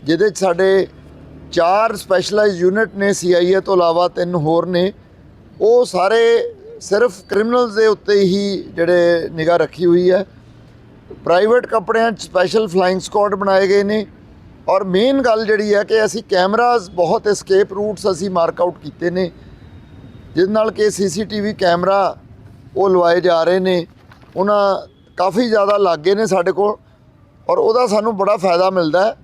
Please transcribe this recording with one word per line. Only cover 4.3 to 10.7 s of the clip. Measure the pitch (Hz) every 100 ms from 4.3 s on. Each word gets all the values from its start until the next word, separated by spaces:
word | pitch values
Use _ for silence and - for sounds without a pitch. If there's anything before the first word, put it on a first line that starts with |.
ਹੋਰ | 180 151 165 170
ਨੇ। | 175 185 202 - - - - - -
ਉਹ | 214 240
ਸਾਰੇ | 247 180 185 226 233 233 240 453 - 466
ਸਿਰਫ | - 202 240 180 -
ਕ੍ਰਿਮੀਨਲਸ | 196 220 247 247
ਦੇ | 202 220
ਉੱਤੇ | 208 - 202
ਹੀ | 196 196 202 190
ਜਿਹੜੇ | - - 170 180 170 170 160
ਨਿਗਾਹ | 165 156 175
ਰੱਖੀ | 156 - 175
ਹੋਈ | 175 180
ਹੈ। | 185 196 - - - -